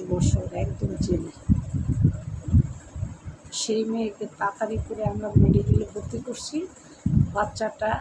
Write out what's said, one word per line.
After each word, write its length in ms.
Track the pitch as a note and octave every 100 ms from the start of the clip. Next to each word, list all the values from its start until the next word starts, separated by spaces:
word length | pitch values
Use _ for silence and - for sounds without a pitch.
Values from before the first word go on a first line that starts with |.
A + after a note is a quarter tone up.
| F#3
বছর 340 | F3+ - - F3+ G#2+
একদম 280 | - - - - -
জেলে। 260 | - - - - - - - - - - - - - - - - - - - - - - - -
সেই 320 | - - A3 A3+
মেয়েকে 340 | A3+ A3+ - G#3 -
তাড়াতাড়ি 400 | G3+ - A3 A3 -
করে 160 | G#3+
আমরা 260 | G#3 G#3 G#3 G3+
মেডিকেলে 440 | G3+ G3 G3+ - -
ভর্তি 240 | G#3 - A#3 B3+
করছি। 320 | A#3 - D4+ F#4 - - - - - -
বাচ্চাটা 580 | G3+ G#3 - G#3+ - G#3+ -